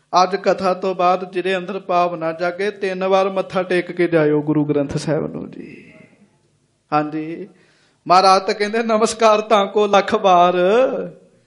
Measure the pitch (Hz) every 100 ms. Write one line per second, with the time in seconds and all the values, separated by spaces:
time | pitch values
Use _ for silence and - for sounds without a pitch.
0 | _ 175 185 196 196 185 190 185 190 180
1 | 180 180 185 180 180 190 180 190 190 180
2 | 175 170 160 160 175 175 202 202 196 185
3 | 190 190 196 190 185 185 185 180 175 160
4 | 170 160 151 151 147 151 147 143 139 151
5 | 156 151 151 - - - - - - -
6 | - _ _ _ _ _ _ _ _ 151
7 | 151 156 156 170 202 _ _ _ _ _
8 | - 180 190 190 190 208 208 220 233 214
9 | 220 - 226 208 214 214 196 214 208 202
10 | 196 226 196 180 175 180 180 226 262 247
11 | 175 - _ _